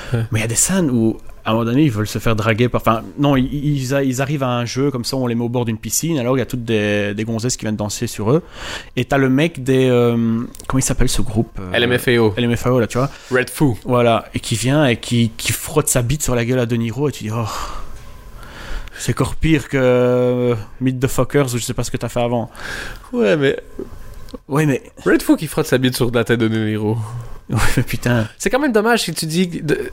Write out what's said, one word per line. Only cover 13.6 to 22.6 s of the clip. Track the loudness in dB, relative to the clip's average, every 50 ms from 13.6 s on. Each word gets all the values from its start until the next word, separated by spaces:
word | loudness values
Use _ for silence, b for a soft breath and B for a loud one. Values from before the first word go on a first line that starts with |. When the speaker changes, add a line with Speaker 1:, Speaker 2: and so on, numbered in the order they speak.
| 2 2 2 0 -2
Speaker 2:
Voilà, | 0 2 4 4 4 4 2 0 -4 -8
et | -8
qui | -6 -4 -4
vient | -2 0 2 2 4 4
et | 4 2
qui, | 0 -2 0 2 2 2 2 0
qui | -4 -4 -4 -4
frotte | -4 -6 -2 0 0 0 2
sa | 0 0 0
bite | 0 -2 -2 -2
sur | 0 0
la | 0 0
gueule | 0 0 0
à | 0
De | 0 0
Niro, | 0 -2 -2 -2 -2 -2 -4
et | -4
tu | -4 -6
dis, | -6 -4
oh, | -4 -4 -4 B B B B B B B B B B B B B B B -18 -18 B B B B B B B B B B B B -8
c'est | -4 -4 -2
encore | 0 -2 -2 0
pire | 0 2 4 4 2 2 0
que, | 0 2
euh, | 4 4 4 4 4 4 4 2 2 2 2 2 2 0 0 -2 -4 B B -4
Meet | -2 -2 0 0
the | 0
Fuckers, | 0 2 0 0 2 2 2 2 2 0
ou | -4
je | -4
sais | -4 -4
pas | -4 -4
ce | -4
que | -4
t'as | -6 -6 -4
fait | -2 -2
avant. | 0 0 0 -2 -2 -4 B B